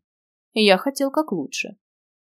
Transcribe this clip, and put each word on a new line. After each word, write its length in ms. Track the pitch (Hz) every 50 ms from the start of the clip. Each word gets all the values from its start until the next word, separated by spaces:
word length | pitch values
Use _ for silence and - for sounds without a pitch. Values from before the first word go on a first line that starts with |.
| _ _ _ _ _ _ _ _ _ _ _
«Я 240 | 226 214 202 185 185
хотел 320 | - 277 269 - 277 269
как 220 | 269 311 311 311
лучше». 460 | 202 170 135 - - - - - - _ _ _ _ _ _ _ _ _ _ _ _